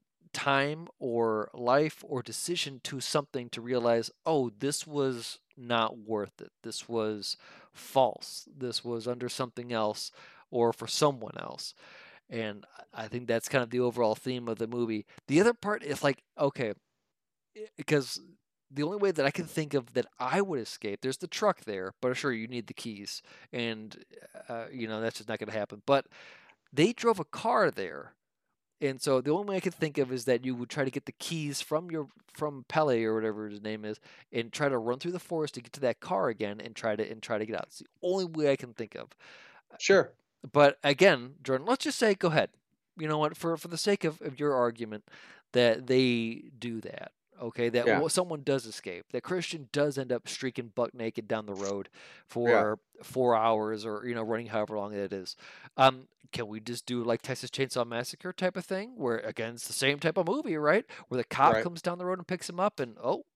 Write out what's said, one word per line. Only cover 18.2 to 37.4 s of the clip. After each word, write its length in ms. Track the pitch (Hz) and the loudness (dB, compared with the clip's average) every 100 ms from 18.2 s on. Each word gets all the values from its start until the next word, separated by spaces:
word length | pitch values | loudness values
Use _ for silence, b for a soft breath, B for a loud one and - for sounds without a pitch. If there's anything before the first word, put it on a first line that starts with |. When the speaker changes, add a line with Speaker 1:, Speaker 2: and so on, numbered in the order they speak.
| - 170 _ _ _ | -14 -20 _ _ _
Speaker 1:
the 100 | 139 | -4
only 160 | 147 208 | -2 2
way 140 | 196 | 2
that 140 | 160 135 | 4 2
I 20 | |
can 160 | - 160 | 0 -4
think 300 | - 151 143 | -4 0 -2
of 180 | 120 | 0
that 140 | - 120 - | -2 -4 -4
I 220 | 123 170 | -2 0
would 180 | 196 147 | 0 -2
escape, 420 | 107 - 107 101 | -6 -8 -8 -4
there's 160 | 131 135 | -4 -4
the 100 | 180 | -6
truck 340 | - 214 180 - | 0 2 2 -4
there, 280 | 98 92 - | -6 -6 -2
but 160 | 127 127 | -2 0
sure, 160 | 143 | -2
you 140 | 117 113 | -2 -4
need 180 | 123 110 | -8 -10
the 80 | |
keys, 480 | - 120 101 101 - B B B | -12 -10 -10 -10 -12 B B B
and, 520 | 123 117 110 107 - - - - - - | -4 -4 -4 -10 -18 -20 -20 -20 -18 -10
uh, 160 | 117 113 | -10 -8
you 160 | 131 113 | -6 -6
know, 120 | 110 | -2
that's 180 | 113 - | -4 -4
just 120 | 110 | -6
not 80 | 110 | -6
gonna 140 | 104 | -4
happen. 320 | 107 101 104 - | -4 -4 -4 2
But 220 | 139 - B B B B B _ | 2 2 B B B B B _
they 200 | 131 175 | 2 4
drove 280 | 240 233 202 | 4 2 2
a 60 | 156 | -2
car 440 | - 226 247 175 | -4 2 4 4
there, 440 | - 92 71 - - _ _ _ _ _ _ | 2 -6 -8 -14 -18 _ _ _ _ _ _
and 200 | 143 135 | -2 0
so 200 | - 131 | 2 2
the 100 | 127 | 4
only 180 | 165 202 | 0 0
way 80 | 190 | -2
I 20 | |
could 140 | 185 - | -2 -2
think 220 | 156 147 | -2 0
of 140 | 131 | 0
is 140 | 127 117 | 0 2
that 180 | 120 | 2
you 120 | 131 123 | 0 -4
would 140 | 120 | -4
try 160 | 151 135 | -2 -2
to 60 | |
get 140 | 131 - | -2 -8
the 60 | |
keys 500 | - - 165 147 139 | -10 -8 -4 -4 -6
from 300 | - 156 175 | -4 -4 -2
your, 160 | 160 139 _ _ | -6 -8 _ _
from 320 | - 151 139 123 | -8 -6 -6 -2
Pele 360 | 160 151 120 | 2 4 4
or 100 | 113 110 | 2 2
whatever 320 | 110 104 107 | 0 -2 -8
his 140 | 104 | -8
name 240 | 107 107 107 | -8 -6 -6
is, 140 | 107 B B B | -10 B B B
and 200 | 117 117 | -6 -4
try 180 | - 147 | -2 0
to 80 | 127 | 0
run 200 | 113 127 | 0 -2
through 140 | 175 | -4
the 80 | 180 | -8
forest 340 | - 165 151 - | -4 -4 -4 -6
to 60 | |
get 120 | 113 | -14
to 80 | - | -2
that 180 | 131 113 | 0 0
car 300 | - 185 160 | -2 0 0
again 300 | 107 104 104 | 0 -4 -4
and 160 | 117 110 | -10 -4
try 200 | 117 107 | -2 0
to, 140 | 104 | -2
and 120 | 110 | -6
try 160 | - | -4
to 80 | 110 | -2